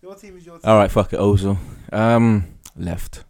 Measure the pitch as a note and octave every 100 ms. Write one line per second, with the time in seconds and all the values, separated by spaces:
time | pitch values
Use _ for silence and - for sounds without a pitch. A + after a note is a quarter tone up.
0 | F3+ G3 G#3 F#3 E3+ E3+ C3+ A2 G2+ -
1 | G2 - G2+ G2+ G2 G2 - - - G2+
2 | A2+ A#2 A#2 G#2+ F#2 - - - F2 -
3 | - -